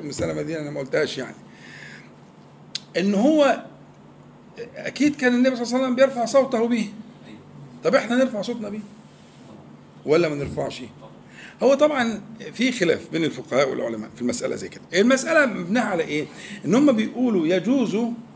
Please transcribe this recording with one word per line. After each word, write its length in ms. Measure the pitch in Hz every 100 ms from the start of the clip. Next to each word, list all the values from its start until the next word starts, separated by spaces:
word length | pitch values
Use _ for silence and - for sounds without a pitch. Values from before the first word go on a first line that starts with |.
أم 80 | 147
سلمة 300 | 131 165 156
دي، 180 | 151 160
أنا 120 | 147
ما 80 | 147
قلتهاش 380 | 131 156 143 135
يعني. 180 | 127 - - - - - - - - - - - - - - - - 165
إن 180 | 196 196
هو 480 | 269 311 269 - - - - - - - - - - - - -
أكيد 400 | - - 294 294
كان 180 | 247
النبي 220 | 247 262 240
صلى 80 | 233
الله 100 | 254
عليه 80 | 262
وسلم 100 | 247
بيرفع 300 | 269 240 226
صوته 420 | 269 254 226 233
به. 220 | 233 - - - - - - - - - -
طب 120 | 170 254
إحنا 200 | 214 247
نرفع 260 | 254 214
صوتنا 280 | 240 208 208
به 100 | 214 - - - - - - - - - - - - 131
ولا 240 | 165 160
ما 60 | 143
نرفعش؟ 460 | 135 147 135 - 123 - - - - - - -
هو 100 | 233
طبعا 480 | 277 302 277 226 202 - - 156
في 180 | - 262
خلاف 380 | - 175 - -
بين 120 | 165
الفقهاء 460 | 156 - - 127 135
والعلماء 400 | 123 120 110 107 -
في 60 |
المسألة 340 | 120 - 131 107
زي 140 | 95
كده. 120 | - - 175
المسألة 440 | 233 262 311 320 269
مبنية 360 | 185 175 240
على 220 | 214 175
إيه؟ 220 | 151 151 139 - - - 143
إن 100 | 233
هم 160 | 294
بيقولوا 560 | 220 214 240 254 196 156
يجوز 480 | 185 185 277 196 202 240 - -